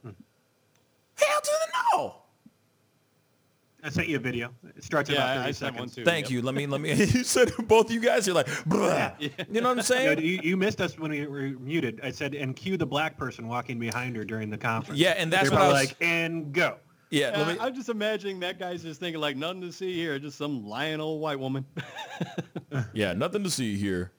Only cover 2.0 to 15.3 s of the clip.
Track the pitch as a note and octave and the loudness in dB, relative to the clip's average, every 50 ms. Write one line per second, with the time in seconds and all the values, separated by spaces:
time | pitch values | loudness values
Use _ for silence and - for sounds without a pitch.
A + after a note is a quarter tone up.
2 | - - - - _ _ _ _ _ - _ _ _ _ _ _ _ _ _ _ | 2 -2 -6 -12 _ _ _ _ _ -20 _ _ _ _ _ _ _ _ _ _
3 | _ _ _ _ _ _ _ _ _ _ _ _ _ _ _ _ - D3+ C#3+ F3 | _ _ _ _ _ _ _ _ _ _ _ _ _ _ _ _ -10 -4 -2 -2
4 | E3 E3 D3+ B2 A2+ B2+ B2 A#2+ A#2+ A#2+ - - - E3 - - - - - D3+ | 0 0 0 0 0 -2 -2 -2 -6 -6 -10 -16 -20 -20 -20 -18 -10 0 0 0
5 | C#3+ C#3+ D3 C#3 C3 B2+ C3+ C3+ B2 C#3+ C#3 - C3 A#2+ B2 A#2 B2 A#2+ - B2 | 2 2 2 2 2 2 2 0 0 -2 -4 -4 -6 -6 -6 -6 -8 -8 -8 0
6 | A#2 E3+ E3+ D#3 D3 C3 B2+ A#2+ A#2 C3 C3+ C#3 C#3+ C#3+ C#3 C#3 D3 D#3 C#3+ - | 2 2 2 2 -2 -2 -2 -2 0 -2 -2 -2 -2 -2 -4 -4 -2 0 4 4
7 | G3+ F3 - B3+ B3 - - - - - - - A3+ G#3+ G#3+ A3+ G#3+ A3 A3+ A#3 | 4 4 4 2 2 2 4 4 4 4 4 -4 4 6 6 6 8 4 0 0
8 | A3 B3 - - G3+ F#3+ F3+ D#3+ C3 C#3 C#3+ - - D#3 F#3 G#3 G3+ - D#3+ - | 2 4 4 4 2 4 2 2 2 2 -4 -4 0 2 2 4 4 4 4 2
9 | - B2+ - - D3 C#3+ - - F3+ - G3+ A3+ A#3+ B3+ B3 B3 - - B3 B3+ | 0 -2 -4 -6 -8 -6 -6 -8 -8 -2 -2 0 2 2 2 2 2 2 2 4
10 | C4 C4+ C#4+ - D#3 E3+ F#3 F#3 D#3 E3 F#3 F#3 F#3+ G#3+ G3+ - F#3+ E3 - E3 | 4 4 2 2 2 0 0 0 0 0 2 4 2 2 2 0 -2 -2 -2 -4
11 | D#3+ D#3 D3+ C#3+ D3 D3 C#3+ C#3+ C3+ C3+ C3+ B2+ B2+ C3+ D#3+ E3 C#3+ A#2 A2+ A2 | -4 -4 -2 -4 -4 -4 -4 -4 -4 -4 -4 -6 -6 -2 0 0 0 0 -4 -4
12 | C#3 C3 B2 - D3+ C#3 C#3+ C#3+ C#3+ C3 C3 - - F#3+ F#3+ E3+ D#3+ C3 C#3 C#3+ | -8 -8 -4 -4 -4 -4 -4 -4 -4 -6 -6 -6 -4 -4 0 0 0 0 0 0
13 | D#3 D#3 D3+ - C#3+ B2 - - A#2 A2+ A#2+ B2 A#2+ C3 B2+ A#2 A#2 A#2 A2+ B2 | 0 0 -2 -6 -8 -8 -8 -8 -8 -4 -4 -4 -4 -4 -6 -4 -4 -4 -2 -4
14 | B2 B2+ B2 - - - A2+ A2 A2 G#2+ G#2+ G#2 - A#2 A2+ A2+ C3+ - D3 C#3 | -4 -4 -6 -6 -6 -6 -4 -4 -4 -6 -6 -4 -2 0 0 0 -2 -4 2 4
15 | E3 F#3 E3 F#3+ E3+ E3 | 6 6 6 2 0 2